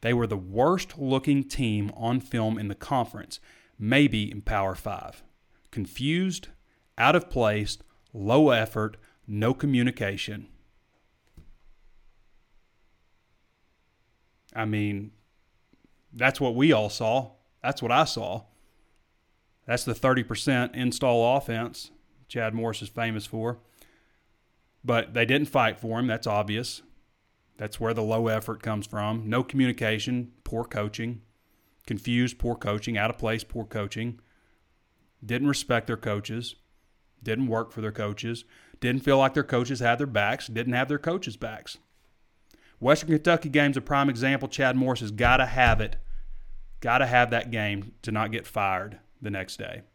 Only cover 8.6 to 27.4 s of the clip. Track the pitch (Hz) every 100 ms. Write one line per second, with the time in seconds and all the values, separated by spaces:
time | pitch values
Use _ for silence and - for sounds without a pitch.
8.6 | 110 110 107 107 - _ - 104 110 131
9.6 | 143 127 120 123 101 101 - 107 - -
10.6 | _ _ _ _ _ _ _ - - -
11.6 | - - _ _ _ _ _ _ _ _
12.6 | _ _ _ _ _ _ _ _ _ _
13.6 | _ _ _ _ _ _ _ _ _ -
14.6 | 110 107 104 101 107 _ _ _ _ _
15.6 | _ _ _ _ _ - 127 - 135 117
16.6 | 151 127 104 - 113 123 131 _ _ _
17.6 | 123 139 120 123 156 - 98 101 - _
18.6 | _ _ _ _ _ _ _ _ _ _
19.6 | - 120 - 113 135 127 117 110 - 127
20.6 | 123 123 123 120 131 120 117 135 139 117
21.6 | 117 - - _ _ _ _ 120 110 110
22.6 | 113 107 101 - 113 110 101 113 113 117
23.6 | _ _ - _ _ _ _ _ _ _
24.6 | _ _ 123 120 110 113 117 135 147 139
25.6 | 117 - 117 113 127 113 - 104 104 104
26.6 | - - - - _ _ _ _